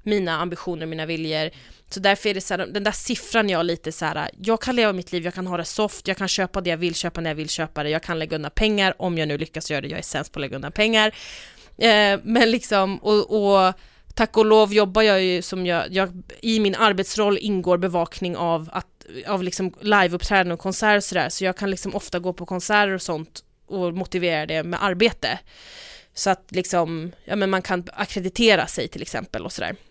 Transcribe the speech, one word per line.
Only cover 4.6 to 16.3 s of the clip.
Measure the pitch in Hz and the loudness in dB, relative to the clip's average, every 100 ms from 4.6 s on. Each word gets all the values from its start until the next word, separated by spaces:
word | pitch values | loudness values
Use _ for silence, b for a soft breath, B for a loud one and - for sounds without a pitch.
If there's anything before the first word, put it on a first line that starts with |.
kan | 254 240 | 0 2
leva | 214 | 2
mitt | 185 180 | 0 -4
liv, | 180 | -6
jag | 170 | -6
kan | 185 185 | -6 -6
ha | 175 | -4
det | |
soft, | 170 - 208 - - | -4 -2 -2 -2 -6
jag | 185 | -4
kan | 190 | -2
köpa | - 185 196 | -2 -2 -2
det | 175 | -2
jag | 165 | -2
vill | 175 | -2
köpa | 165 170 170 | -2 -6 -4
när | 160 | -6
jag | |
vill | 151 156 | -4 -6
köpa | - 156 151 | -6 -6 -4
det, | 147 | -2
jag | 160 | -4
kan | - 160 | -4 -6
lägga | 156 156 | -4 -6
undan | 147 | -4
pengar | - 214 208 190 - | 0 2 4 2 0
om | 185 165 | -2 -2
jag | 151 | -2
nu | 143 | -4
lyckas | 156 156 - | -6 -8 -6
göra | 147 | -6
det, | 143 | -6
jag | 151 | -8
är | |
sämst | - 143 147 | -6 -6 -6
på | 160 | -8
att | |
lägga | 139 135 | -8 -8
undan | 139 | -6
pengar. | 208 214 226 214 B B B B B B - | 0 2 4 2 B B B B B B 2
Eh, | 233 214 202 196 | 4 6 6 2
men | 208 233 226 | 2 4 4
liksom, | 233 - 202 190 196 | 2 2 2 2 0
och, | 214 208 - 214 202 196 185 | 2 2 4 2 6 6 6
och | 190 b b b | 2 b b b
tack | - 220 220 | 0 2 4
och | |
lov | 220 220 208 | 8 8 6
jobbar | 208 196 214 | 4 4 4
jag | 214 190 | 4 4
ju | 185 180 | 2 0
som | - 185 180 | -4 -4 0
jag, | 170 76 | 0 0
jag, | 185 185 180 - | 0 -2 -4 -18